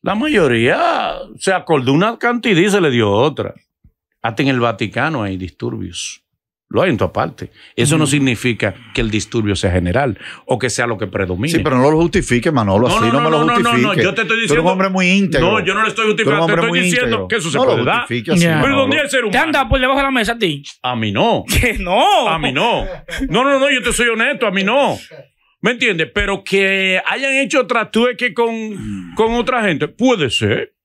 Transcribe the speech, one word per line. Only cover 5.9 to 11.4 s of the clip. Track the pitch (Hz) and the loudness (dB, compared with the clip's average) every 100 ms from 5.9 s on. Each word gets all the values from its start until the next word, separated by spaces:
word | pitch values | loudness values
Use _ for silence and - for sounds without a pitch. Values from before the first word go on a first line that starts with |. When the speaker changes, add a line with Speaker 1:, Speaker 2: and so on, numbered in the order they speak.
| 85 - - _ _ _ _ _ | -10 -12 -14 _ _ _ _ _
Speaker 1:
Lo | 110 | -2
hay | 180 | 0
en | 120 | 0
toda | 92 | -2
parte. | 104 156 - 110 _ - - | -2 -4 -6 -16 _ -12 -2
Eso | 127 160 | 0 2
no | 147 | 2
Speaker 2:
Mm. | |
Speaker 1:
significa | 147 135 113 127 107 107 92 - | 2 0 0 -2 -2 -4 -4 -8
que | - | -4
el | 110 | -2
disturbio | 107 - 120 104 95 | -2 -2 -2 -2 0
sea | 98 | 0
general | 90 87 110 139 - - - - | 0 0 0 0 -4 -12 -18 -4
o | 127 | -2
que | 120 | -2
sea | - 120 | -2 -2
lo | 107 | -4
que | 101 | -6
predomine. | 98 92 90 | -4 -4 -2